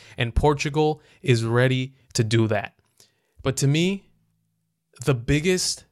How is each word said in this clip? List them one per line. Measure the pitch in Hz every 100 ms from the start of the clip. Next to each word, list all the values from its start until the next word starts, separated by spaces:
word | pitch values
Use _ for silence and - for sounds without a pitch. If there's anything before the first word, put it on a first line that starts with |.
| - -
and | 120
Portugal | - 147 147 156 147 156 151 _ _
is | - 117
ready | 113 117 127 131 131 - _
to | -
do | 110 113 113
that. | 107 98 - _ _ - _ _ _
But | 135 131
to | 139
me, | 151 180 196 - _ _ _ _ _ _ _ _ _
the | 123
biggest | 127 117 147 165 185 - - -